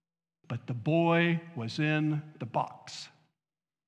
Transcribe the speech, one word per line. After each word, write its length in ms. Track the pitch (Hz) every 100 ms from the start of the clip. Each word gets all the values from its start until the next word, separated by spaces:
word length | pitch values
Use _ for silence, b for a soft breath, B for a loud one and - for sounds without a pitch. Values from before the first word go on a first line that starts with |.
| _ _ _ _ _
but 180 | 120 -
the 80 |
boy 680 | 120 151 165 170 170 170 170 - 127
was 220 | 113 -
in 420 | 151 156 151 151 151 -
the 60 | 113
box. 600 | 147 - - - - - _ _ _ _ _ _ _